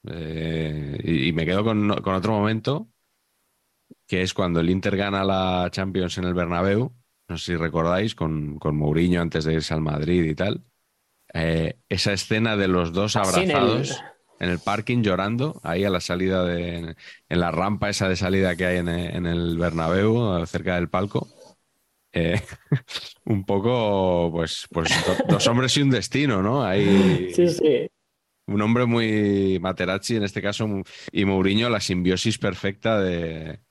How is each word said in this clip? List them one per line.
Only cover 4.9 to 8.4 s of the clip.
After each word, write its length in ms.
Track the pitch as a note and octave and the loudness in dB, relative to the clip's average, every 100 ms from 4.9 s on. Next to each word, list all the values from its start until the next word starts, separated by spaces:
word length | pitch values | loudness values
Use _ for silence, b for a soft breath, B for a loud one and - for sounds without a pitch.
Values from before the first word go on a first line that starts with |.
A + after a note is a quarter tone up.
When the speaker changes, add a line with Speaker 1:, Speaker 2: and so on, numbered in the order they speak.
| F#2+ | -2
Speaker 1:
gana 260 | G2+ G2 | 0 0
la 460 | F#2+ F#2+ F#2 F2+ F2+ | 0 0 0 0 -2
Champions 480 | - F#2+ F#2 F2+ F#2+ | -4 -4 -2 -4 -2
en 60 | |
el 100 | F2+ | -2
Bernabéu, 580 | F2+ E2+ F2 F#2+ G#2 B2+ - _ _ - | -2 0 0 2 2 -2 -8 _ _ -12
no 100 | E2+ | -10
sé 140 | - | -4
si 40 | F2 | -4
recordáis, 580 | E2 E2 E2 F#2 A2 | -2 0 0 0 -2
con, 440 | - D#2+ D#2 | -4 -4 -2